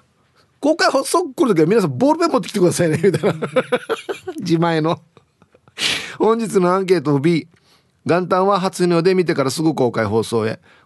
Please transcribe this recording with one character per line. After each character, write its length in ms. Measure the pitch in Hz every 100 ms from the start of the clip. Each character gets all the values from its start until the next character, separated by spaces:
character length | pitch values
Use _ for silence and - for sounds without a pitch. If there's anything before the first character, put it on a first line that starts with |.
| _ _ _ _ _ _
公 160 | 285 330
開 120 | 359
放 120 | 269
送 220 | - 349 349
来 140 | 254
る 60 | 269
と 60 | 170
き 40 |
は 60 | 156
皆 140 | 226
さ 80 | 180
ん 100 | 127
ボ 120 | 277
ー 20 |
ル 60 | 320
ペ 60 | 339
ン 40 |
持 80 | 247
っ 20 |
て 80 | 175
き 40 |
て 80 | 214
く 60 | 175
だ 60 |
さ 120 | -
い 60 | 175
ね、 100 | 151
み 80 | 190
た 80 | -
い 40 |
な。 100 | 208 160 - 254 - 240 -
<laughs> 480 | - - 392 - 320
自 200 | 185 165
前 220 | 170 165
の。 220 | 156 170 _ _ _ _ _ _ _ - - - - -
本 200 | 208 226
日 220 | 220 202
の 120 | 175
ア 60 | 185
ン 80 | 185
ケ 120 | 180
ー 40 |
ト 160 | 147 143
B。 300 | 156 165 - _ _ _ _ _ -
元 200 | 170 180
旦 200 | 185 190
は 120 | 202
初 240 | 185 180
日 40 | 180
の 140 | 170
出 120 | 170
見 120 | 185 165
て 80 |
か 100 | 151
ら 60 | 131
す 100 | 127
ぐ 140 | 160
公 180 | 135 123
開 140 | 110 104
放 160 | 113
送 240 | 104 117 110
へ。 120 | - _ _